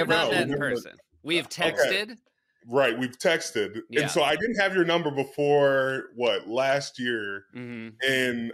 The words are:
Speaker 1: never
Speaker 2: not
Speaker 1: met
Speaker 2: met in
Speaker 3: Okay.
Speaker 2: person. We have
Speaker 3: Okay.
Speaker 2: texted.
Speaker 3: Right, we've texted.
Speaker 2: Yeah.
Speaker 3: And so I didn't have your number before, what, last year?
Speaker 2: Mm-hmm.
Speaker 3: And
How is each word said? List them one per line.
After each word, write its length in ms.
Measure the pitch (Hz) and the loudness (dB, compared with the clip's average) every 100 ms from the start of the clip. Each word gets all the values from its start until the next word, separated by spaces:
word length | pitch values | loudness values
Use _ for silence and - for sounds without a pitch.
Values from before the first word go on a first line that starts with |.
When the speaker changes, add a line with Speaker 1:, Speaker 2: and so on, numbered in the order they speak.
| 165 | 2
Speaker 1:
never 60 | |
Speaker 2:
not 180 | - 160 | 2 2
Speaker 1:
met 180 | 180 - | 0 0
Speaker 2:
met 0 | |
in 60 | |
Speaker 3:
Okay. 200 | 143 143 | -2 -2
Speaker 2:
person. 180 | 120 - - _ _ | -4 -8 -20 _ _
We 140 | 143 165 | -2 -2
have 100 | 135 | -2
Speaker 3:
Okay. 240 | - 170 | -2 -2
Speaker 2:
texted. 440 | 165 139 190 214 233 _ _ _ _ 120 | 2 2 2 -4 -12 _ _ _ _ -2
Speaker 3:
Right, 280 | 131 131 117 | 2 2 2
we've 200 | 127 - | -4 -2
texted. 600 | 185 160 - 113 98 110 - | 2 2 0 -2 -2 -4 -4
Speaker 2:
Yeah. 140 | 131 | -2
Speaker 3:
And 80 | 147 | 0
so 120 | 175 | 2
I 140 | 143 156 | 2 0
didn't 200 | 220 208 | -2 0
have 140 | 196 | 0
your 100 | 185 | 2
number 260 | 170 170 156 | 2 2 0
before, 1000 | 139 135 - 143 143 139 135 131 131 - | -2 -4 0 4 6 6 4 0 -2 -8
what, 320 | 117 120 98 92 | -2 0 0 -2
last 520 | 120 135 139 139 - | -2 2 0 -2 -6
year? 460 | 123 113 101 98 - 123 | -4 -4 -4 -10 -12 -16
Speaker 2:
Mm-hmm. 400 | 123 120 113 113 131 | -12 -12 -14 -4 0
Speaker 3:
And 440 | 131 127 120 117 | 0 0 -2 -4